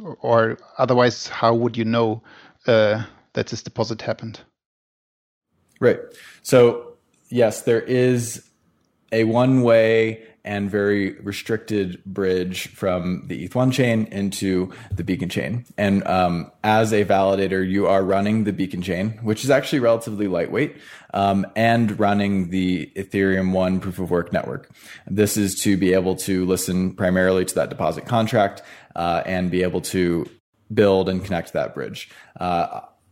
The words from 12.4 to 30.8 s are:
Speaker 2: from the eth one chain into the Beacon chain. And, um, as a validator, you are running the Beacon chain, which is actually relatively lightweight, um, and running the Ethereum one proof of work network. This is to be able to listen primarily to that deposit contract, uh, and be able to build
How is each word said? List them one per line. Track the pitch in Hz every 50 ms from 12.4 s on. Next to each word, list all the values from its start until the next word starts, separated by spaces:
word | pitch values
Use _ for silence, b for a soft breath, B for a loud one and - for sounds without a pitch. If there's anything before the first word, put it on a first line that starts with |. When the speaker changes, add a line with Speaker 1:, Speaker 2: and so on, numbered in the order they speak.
| 90 92 90 - - -
Speaker 2:
from | - - 101 95 90 90 85 90 90 - - -
the | 90 60 87
eth | - -
one | 123 127 131
chain | 127 - 127 120 113 110 110
into | - - 101 98 98 95 - 101 95 92 90 92 92 B B B B
the | 101 90 85
Beacon | 95 92 76 92 87
chain. | - - 64 - 117 120 - - - -
And, | 104 101 98 98 -
um, | - 90 92 92 87 87 85 76 - - _ -
as | 110 107 110 113 107 110
a | 104 101
validator, | 90 101 95 95 98 98 95 98 90 95 95 92
you | 92 92 101 95
are | 85 98 98 98
running | 92 95 98 101 104 107 113 104
the | 104 90
Beacon | 85 98 95 - 90 90
chain, | 98 87 87 98 110 110 107 117
which | 107 110 - -
is | 135
actually | 135 139 135 - 160 135
relatively | 123 117 117 113 - 117 107 101 104
lightweight, | 98 90 85 85 - - 113 151 151 - B B B B B B B -
um, | 98 98 98 98 98 92 - -
and | 113 113 117 117 117 117 104 101 -
running | 107 101 104 101 101 101 101 98 90 85
the | 92 95 92 92 92 80 73 - -
Ethereum | 95 95 - - 98 95 95 95 95 95 92 92
one | 92 92 92 95 92
proof | 92 98 87 92
of | 92 85
work | 87 85 82 - -
network. | 85 - - - - - - B B B B B B B
This | B 95 104 104 101 -
is | 107 101 95 - - -
to | 104 98
be | 90 98 90 92
able | 95 90 92 90
to | - - 98 95 92 92
listen | 90 92 90 - - 90 90 92 92 -
primarily | - 98 92 92 92 92 92 92 92 92
to | - -
that | 87 69 -
deposit | - - 90 80 - - -
contract, | - 120 117 113 107 127 110 101 98 - - B B B B B B B
uh, | - 85 87 85 85 -
and | - 95 90 90 90
be | 87 90 90
able | 90 87 90 -
to | - - 92 87 87 85 82 73 - - _ _ _ _ _ _ - 110
build | 110